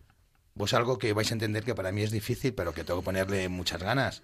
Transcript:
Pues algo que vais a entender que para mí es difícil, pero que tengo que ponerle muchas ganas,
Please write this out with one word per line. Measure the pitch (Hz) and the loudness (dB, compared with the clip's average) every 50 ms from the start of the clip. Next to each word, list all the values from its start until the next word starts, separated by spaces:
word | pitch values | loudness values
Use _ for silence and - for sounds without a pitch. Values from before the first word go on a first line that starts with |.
| - - - _ _ _ _ _ _ _ - - | -20 -20 -20 _ _ _ _ _ _ _ -8 -4
Pues | 101 98 131 | 0 2 4
algo | 117 120 123 131 - | 4 4 4 2 2
que | - 107 104 | 2 2 2
vais | 107 107 - | 2 2 0
a | 113 | 0
entender | 110 113 107 107 110 110 | 0 0 0 0 0 -2
que | 127 110 | -2 -2
para | 95 92 92 | -2 -2 -2
mí | 98 104 | 0 0
es | 107 107 | 0 0
difícil, | 110 107 - - 120 - - 131 107 | 0 -2 -2 -2 -2 -2 -2 -2 -2
pero | - 90 85 78 | -2 -2 -4 -4
que | 82 80 | -4 -4
tengo | - 87 92 | -2 -2 -2
que | 92 | -2
ponerle | 95 92 95 95 95 101 95 92 90 | 0 0 0 0 2 0 0 0 0
muchas | 90 90 87 - 82 85 90 | -2 -2 -2 -2 -4 -2 0
ganas, | 101 120 139 123 98 - - | 0 2 2 2 0 -2 -6